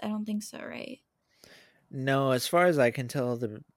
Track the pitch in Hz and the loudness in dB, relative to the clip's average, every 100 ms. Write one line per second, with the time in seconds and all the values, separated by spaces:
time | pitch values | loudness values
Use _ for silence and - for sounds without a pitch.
0 | 214 214 214 214 - - - - - - | -6 -6 -4 -6 -6 -12 -12 -12 -12 -14
1 | _ _ _ _ - - _ _ _ 135 | _ _ _ _ -20 -20 _ _ _ -6
2 | 131 135 135 127 - 170 180 151 120 117 | 0 2 2 2 2 4 4 6 4 2
3 | 123 143 123 120 117 107 - | -6 -2 -2 -2 -4 -8 -18